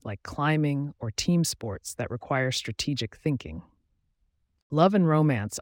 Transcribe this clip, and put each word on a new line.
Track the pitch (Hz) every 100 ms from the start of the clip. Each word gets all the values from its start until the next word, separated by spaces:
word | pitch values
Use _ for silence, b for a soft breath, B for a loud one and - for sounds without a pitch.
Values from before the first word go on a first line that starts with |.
like | - 101
climbing | - - 147 156 147 139 143 -
or | 113
team | - - 170
sports | 160 - 113 98 -
that | - 120
require | 120 - 135 131
strategic | - - - - 139 113 -
thinking. | 156 131 - 80 - _ _ _ _ _ _ _ _ _ -
Love | 147 185
and | 202 165
romance | 156 151 120 107 -